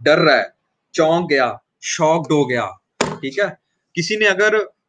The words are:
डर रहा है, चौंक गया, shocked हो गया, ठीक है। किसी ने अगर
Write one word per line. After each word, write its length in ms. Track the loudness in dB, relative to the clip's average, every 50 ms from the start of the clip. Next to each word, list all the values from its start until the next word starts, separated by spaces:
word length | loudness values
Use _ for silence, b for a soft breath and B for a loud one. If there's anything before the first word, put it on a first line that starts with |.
| 2
डर 160 | 2 4 4
रहा 180 | 4 4 4
है, 180 | 2 0 -2 _ _ _ _ _ _ _ _ -2
चौंक 360 | 0 2 2 2 0 0 0
गया, 320 | 0 0 0 -2 -4 -8 _ _ _ _ -10
shocked 500 | -10 -4 -2 0 2 2 0 0 0 0
हो 140 | 0 0
गया, 240 | 0 -2 -4 -4 -6 -8 _ _ _ _ -6 -6
ठीक 360 | -6 -6 -8 -10 -8 -4 -2
है। 180 | -4 -4 -4 _ _ _ _ _ _ _ -8
किसी 220 | -8 -4 -4 -2
ने 100 | 0 2
अगर 500 | 0 2 2 2 2 2 0 -2 -4 _ _ _